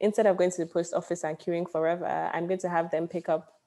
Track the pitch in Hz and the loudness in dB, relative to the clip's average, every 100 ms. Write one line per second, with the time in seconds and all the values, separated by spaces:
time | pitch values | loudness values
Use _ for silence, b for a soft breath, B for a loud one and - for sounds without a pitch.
0 | 208 214 214 180 180 180 165 170 170 170 | 0 4 4 6 2 0 -2 -2 -2 -4
1 | - 170 156 160 - 170 175 156 160 175 | -2 -4 -4 -6 -2 -2 -2 0 0 0
2 | 170 160 160 165 170 185 180 170 165 160 | -2 -2 -2 -2 -2 -2 0 0 0 0
3 | 170 180 170 160 - _ | -2 -4 0 -2 -2 _